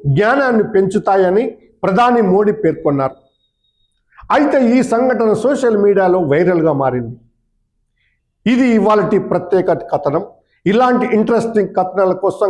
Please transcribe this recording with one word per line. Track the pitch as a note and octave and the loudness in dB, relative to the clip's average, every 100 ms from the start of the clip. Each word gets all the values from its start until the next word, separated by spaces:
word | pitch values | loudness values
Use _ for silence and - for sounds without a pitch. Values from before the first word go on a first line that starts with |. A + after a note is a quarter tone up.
| C#3+ | -2
జ్ఞానాన్ని | C#3 G#3+ C#4 C4 A3+ G3 | 0 2 2 0 0 0
పెంచుతాయని | F#3+ F#3+ G3 G3+ G3 F#3 G3 A#3 - _ - | 0 0 0 0 2 2 0 -2 -8 _ -6
ప్రధాని | F3+ F#3+ A#3+ A#3+ | -2 2 2 2
మోడీ | G3 F#3+ G#3 | 2 2 0
పేర్కొన్నారు. | G#3 D#3+ D#3 D3+ C#3 C3+ - _ _ _ _ _ _ _ _ _ _ - | 0 -2 -2 -2 -2 -4 -6 _ _ _ _ _ _ _ _ _ _ -2
అయితే | C4 C#4+ C#4+ A#3 B3 | 0 2 0 2 2
ఈ | |
సంఘటన | - A3+ B3+ A#3 A3 | 0 0 0 0 0
సోషల్ | G#3+ B3 C#4+ A#3+ G#3+ | 0 0 0 0 2
మీడియాలో | G3+ G3 F#3 F#3 D#3 | 2 2 2 0 0
వైరల్గా | C#3+ F3+ F3 D#3+ | 0 2 0 0
మారింది. | C#3 C3+ B2 A#2 - _ _ _ _ _ _ _ _ _ _ _ _ G#3 | 0 -2 -4 -8 -14 _ _ _ _ _ _ _ _ _ _ _ _ -2
ఇది | A#3+ C4 | 0 2
ఇవాళటి | A3 G3 G#3+ F#3 G3 | 2 2 2 2 -2
ప్రత్యేక | - F3+ - F#3+ F#3 A3 - | -2 -4 -2 -2 0 -2 -4
కథనం. | C#3+ D3 D#3 G3 _ _ _ F3 | -4 -2 -4 -6 _ _ _ -2
ఇలాంటి | A3 B3+ B3 A3+ A3 | 2 2 0 0 0
ఇంట్రెస్టింగ్ | A3 A3+ A3+ G#3+ F#3+ - | 0 0 0 -2 -2 -2
కథనాల | F#3 F#3 F#3+ | -4 0 0
కోసం | F#3 G3 F3+ | 0 -4 -2